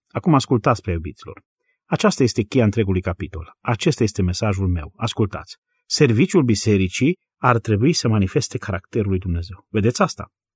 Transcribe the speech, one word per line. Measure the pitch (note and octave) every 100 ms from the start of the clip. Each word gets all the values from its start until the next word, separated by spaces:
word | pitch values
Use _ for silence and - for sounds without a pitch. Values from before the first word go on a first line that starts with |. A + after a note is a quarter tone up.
| _
Acum | - -
ascultați, | D3 - B2+ C#3 A#2
prea | -
iubiților. | E2+ D#2 - - - _ _ _ _
Aceasta | - - G#3+ -
este | B2+ -
cheia | G#2 C3+
întregului | A2 G2 G2 F#2
capitol. | F#2 F2 D#2+ F2 D#2 -
Acesta | - - - -
este | A2 -
mesajul | F#2 F2+ A2 G2 G2
meu. | F2 D2 -
Ascultați. | A2+ - G#2 - D2 - _ _ -
Serviciul | - C#3+ A2 F#3 F#3+
bisericii | B2+ G#2 A2 G2+ F#2+ - C3+ F3+ _ _
ar | C3 A#2
trebui | - G#2 C3
să | E3+ B2
manifeste | G#2+ F#2+ - - -
caracterul | - F#2 - B2 G2+
lui | F#2+
Dumnezeu. | F2+ E2+ E2+ F#2 _
Vedeți | A2 G#2+ -
asta? | F3+ - - _ _